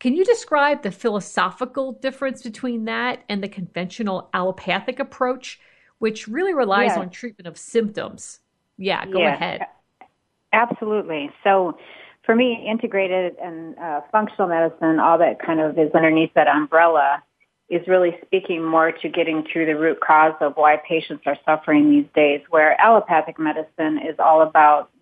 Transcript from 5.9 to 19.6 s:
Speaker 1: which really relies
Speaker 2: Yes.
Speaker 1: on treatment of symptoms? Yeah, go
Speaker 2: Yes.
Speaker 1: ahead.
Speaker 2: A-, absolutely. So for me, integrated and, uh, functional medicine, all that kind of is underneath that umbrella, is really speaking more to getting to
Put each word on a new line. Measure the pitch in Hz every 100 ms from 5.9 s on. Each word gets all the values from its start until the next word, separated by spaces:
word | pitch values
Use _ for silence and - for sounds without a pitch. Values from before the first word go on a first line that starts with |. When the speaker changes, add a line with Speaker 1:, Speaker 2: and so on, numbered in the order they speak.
| -
Speaker 1:
which | 220 214 214
really | 254 392
relies | 311 220 196 208
Speaker 2:
Yes. | 175
Speaker 1:
on | 180
treatment | - 240 - 175
of | -
symptoms? | - 233 214 - - - - - _ _ _ -
Yeah, | 190 170 190
go | 185
Speaker 2:
Yes. | 160 -
Speaker 1:
ahead. | 175 - - _ _ _
Speaker 2:
A-, | - _ _ _ _
absolutely. | 220 233 233 214 214 175 156 143 -
So | 202 196 180 - - - - _
for | -
me, | 226 254 233 214
integrated | 226 240 196 190 185 175 -
and, | 180 165 165 -
uh, | 170 147 -
functional | 214 208 - 185
medicine, | 165 165 165 165 156
all | 151 165
that | 156 107
kind | - 160
of | 156 160
is | 151
underneath | 165 160 160 160
that | 165 147
umbrella, | 147 147 160 170 156 139 143 _ _ _ _ -
is | 175 175
really | 185 175 175 -
speaking | 190 190 165
more | 165 160 160
to | 165 156
getting | 170 160 156
to | 151 165